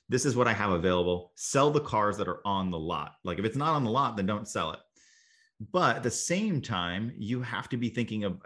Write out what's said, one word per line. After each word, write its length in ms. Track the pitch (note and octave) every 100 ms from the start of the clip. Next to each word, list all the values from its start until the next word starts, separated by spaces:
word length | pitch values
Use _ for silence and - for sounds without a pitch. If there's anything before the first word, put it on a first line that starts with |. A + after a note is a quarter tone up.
| -
This 180 | B2 C3+
is 80 |
what 140 | A#2+ A#2
I 60 |
have 180 | G#2 G2+
available. 580 | F2 F#2 F2+ F2+ F2 - -
Sell 340 | - C#3 D3
the 100 | D3
cars 360 | D3 A2 G#2 G2
that 100 | F2+
are 180 | E2+
on 280 | G2+ G2 F#2
the 80 | E2+
lot." 340 | D#2+ D#2+ D2 -
Like, 160 | - E2+
if 60 |
it's 120 | A2 B2+
not 200 | D3+ D3+
on 80 |
the 80 | A#2+
lot, 240 | B2 C3+ G#2+
then 100 | F#2+
don't 220 | G#2 -
sell 240 | G2+ D#2+
it. 80 | - _ _ _ _ _ _ _ - G#2+
But 260 | F3+ D3 A#2+
at 60 |
the 80 | B2
same 500 | - - F3 G#3+ D3+
time, 520 | - F#2+ F2 F2+ A2+ -
you 240 | G#2 B2
have 260 | A#2+ G#2 -
to 80 | B2
be 120 | A#2+
thinking 360 | B2 A2 G#2+
of, 160 | G2+ F2+